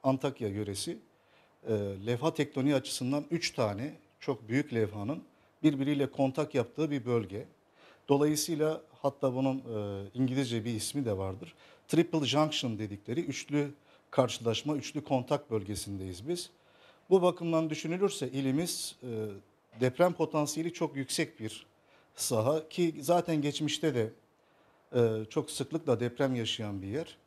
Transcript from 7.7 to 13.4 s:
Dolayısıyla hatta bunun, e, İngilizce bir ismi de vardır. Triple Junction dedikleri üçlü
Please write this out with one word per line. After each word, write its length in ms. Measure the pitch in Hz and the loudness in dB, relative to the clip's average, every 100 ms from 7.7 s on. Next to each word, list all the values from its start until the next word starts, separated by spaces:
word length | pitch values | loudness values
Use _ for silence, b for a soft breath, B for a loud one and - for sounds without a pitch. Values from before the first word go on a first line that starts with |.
| B B B - | B B B 2
Dolayısıyla 720 | 139 151 147 - 156 156 156 - - | 4 6 2 0 2 2 0 -8 -4
hatta 340 | 143 - 135 123 | -4 0 0 2
bunun, 220 | 135 135 | 0 0
e, 520 | 123 110 104 98 98 | -4 -4 -4 -6 -8
İngilizce 520 | 120 131 131 127 117 110 | 0 0 2 0 -2 -2
bir 80 | |
ismi 320 | 110 - 139 123 | -4 -4 -4 -2
de 120 | 98 | -2
vardır. 380 | 95 98 170 - B B - | -4 -6 -12 -18 B B 2
Triple 380 | 156 170 160 131 | 2 4 2 2
Junction 540 | 139 151 - 123 107 | 2 2 0 -2 -4
dedikleri 420 | 107 101 - 127 | -6 -8 -6 -4
üçlü 500 | 175 131 | -4 -6